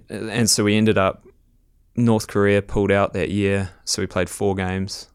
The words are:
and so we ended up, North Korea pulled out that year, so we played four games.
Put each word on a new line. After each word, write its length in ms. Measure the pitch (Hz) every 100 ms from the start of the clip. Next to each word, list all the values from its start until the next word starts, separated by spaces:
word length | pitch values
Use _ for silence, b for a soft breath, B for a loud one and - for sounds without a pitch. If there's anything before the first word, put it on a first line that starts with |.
| -
and 400 | 104 107 110 110
so 140 | - 104
we 100 | 107
ended 220 | 110 101
up, 280 | 95 - - _ _ _ _ _ _ -
North 320 | 117 110 -
Korea 340 | 104 101 101
pulled 300 | 98 107 98
out 220 | 98 98
that 160 | 98 85
year, 400 | 101 98 98 95 - -
so 160 | -
we 60 | 95
played 200 | 92 90
four 260 | - 101 95
games. 520 | 92 95 95 - -